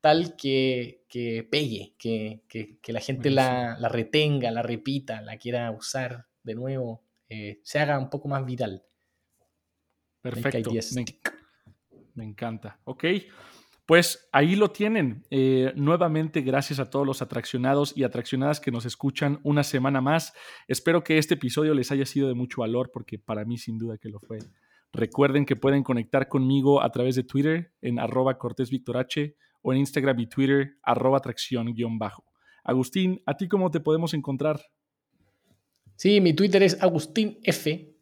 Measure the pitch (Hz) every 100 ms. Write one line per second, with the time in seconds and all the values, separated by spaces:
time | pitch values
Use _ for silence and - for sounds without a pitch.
0 | 156 160 165 - 135 135 131 127 120 -
1 | _ 123 117 113 113 143 143 104 101 _
2 | 117 110 107 110 _ 113 107 - - 113
3 | - 131 139 135 127 123 120 113 120 120
4 | 113 151 151 143 120 117 117 113 135 139
5 | 131 110 107 110 120 120 117 110 - 135
6 | 123 120 - _ - 113 127 135 120 113
7 | _ _ _ 107 104 104 - 147 147 143
8 | 135 143 143 135 131 127 113 95 _ _
9 | _ _ _ _ _ _ _ _ _ _
10 | _ _ 123 117 127 123 113 117 - 127
11 | 113 - - - _ _ - _ _ -
12 | _ 117 107 104 117 113 104 - - 131
13 | 165 190 - - - - _ _ - 165
14 | 170 - _ 139 151 196 208 - 208 226
15 | 135 107 - 135 131 131 131 143 143 170
16 | 175 156 160 156 131 135 139 139 131 139
17 | 139 131 127 - - 123 127 143 143 -
18 | 127 120 120 131 139 147 - 120 117 -
19 | 139 - 147 147 147 147 139 135 131 135
20 | 131 160 160 - - - - 131 - 170
21 | 160 156 151 160 127 151 156 143 123 139
22 | 135 143 139 123 123 - 113 120 131 -
23 | - 107 - 107 107 117 - 110 113 110
24 | 110 104 - 113 - _ _ _ _ -
25 | 113 - 143 139 139 131 139 139 131 123
26 | 110 139 135 139 131 139 135 143 135 123
27 | 127 127 127 135 147 165 170 _ - 117
28 | 117 120 131 127 117 92 120 131 - 117
29 | 127 156 147 _ _ _ - 131 139 151
30 | 135 120 117 - 135 139 139 _ - 117
31 | 131 139 135 - - 123 117 113 117 113
32 | 107 - _ _ _ _ - 127 127 190
33 | 185 185 - 147 180 202 185 160 156 160
34 | 165 156 139 131 151 147 - _ _ _
35 | _ _ _ _ _ _ _ _ _ -
36 | 190 208 180 151 196 196 190 185 185 165
37 | - - 214 - - - 156 160 - _